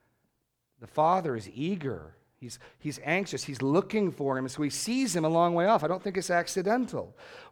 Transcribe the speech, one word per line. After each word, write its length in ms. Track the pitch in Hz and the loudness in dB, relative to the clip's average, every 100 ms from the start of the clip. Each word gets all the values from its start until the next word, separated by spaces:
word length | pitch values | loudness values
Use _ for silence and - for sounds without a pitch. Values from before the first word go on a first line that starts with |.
| _ _ _ _ _ _ _ _ | _ _ _ _ _ _ _ _
The 60 | 117 | -4
father 480 | - 156 185 165 | 2 4 4 0
is 140 | 113 - | -4 -6
eager. 640 | 117 160 196 139 90 78 - _ _ | -6 -4 -2 -4 -6 -10 -20 _ _
He's, 220 | 123 - - _ | -16 -16 -20 _
he's 200 | 151 131 | -10 -6
anxious. 400 | 139 180 190 135 | -2 -2 -2 -6
He's 180 | - 131 | -8 -2
looking 480 | 135 165 190 214 190 | 2 2 2 2 0
for 260 | 135 139 131 | 0 0 0
him. 120 | 131 | -2
So 140 | - | -2
he 80 | 147 | -2
sees 440 | - - 254 254 | -2 -2 0 0
him 100 | 170 | 2
a 60 | 160 | 2
long 240 | 165 175 | 4 4
way 120 | 170 185 | 4 4
off. 180 | 214 | 4
I 20 | 151 | 2
don't 160 | 185 | -2
think 140 | 202 185 | -4 -4
it's 120 | 175 | 0
accidental. 880 | 175 170 190 185 247 240 135 90 - - - - | 0 0 0 0 0 0 -6 -8 -14 -20 -20 -4